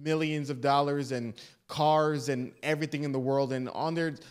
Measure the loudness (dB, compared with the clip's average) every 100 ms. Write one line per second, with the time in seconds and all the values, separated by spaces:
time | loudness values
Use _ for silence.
0 | -2 0 0 -2 -4 -2 2 4 4 0
1 | -2 -4 -4 -8 -16 _ -8 2 4 6
2 | 4 0 -2 -2 -4 -6 -2 -2 -2 -2
3 | -2 -2 0 2 0 -2 -4 -4 -2 0
4 | -2 -4 -14